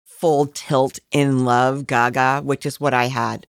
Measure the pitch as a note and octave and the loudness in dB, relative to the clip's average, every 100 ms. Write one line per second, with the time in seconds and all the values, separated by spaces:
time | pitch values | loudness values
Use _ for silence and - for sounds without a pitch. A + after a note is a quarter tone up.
0 | _ - E3+ C#3+ D3 - - C#3 C3+ - | _ -4 0 2 0 -4 -2 0 0 -4
1 | _ D3 C#3 C3 B2+ A#2+ C3 C3+ C#3 B2+ | _ 0 2 2 2 2 2 0 -2 0
2 | A#2+ B2+ C3 C#3 C#3 C#3 C#3+ - C#3+ B2 | 0 2 0 0 -2 -4 -4 -4 -2 0
3 | B2 C3 A2+ A2+ - | 0 -2 -4 -6 -14